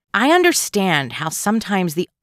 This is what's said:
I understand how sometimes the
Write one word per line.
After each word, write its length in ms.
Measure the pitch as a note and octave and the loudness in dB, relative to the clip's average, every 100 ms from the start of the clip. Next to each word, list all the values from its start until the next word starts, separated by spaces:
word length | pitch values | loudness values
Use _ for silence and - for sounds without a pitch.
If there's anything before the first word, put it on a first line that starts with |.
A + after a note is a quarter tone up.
| _ | _
I 200 | G3 B3+ | 0 2
understand 800 | F4 F4 - - G#3 F#3+ D#3 C3+ | 4 4 2 -2 -2 0 0 -2
how 160 | - D#3 | -6 -6
sometimes 640 | - - A3 G#3 G3+ F3+ | -4 0 0 0 -2 0
the 140 | D3+ F#3 _ | -2 -6 _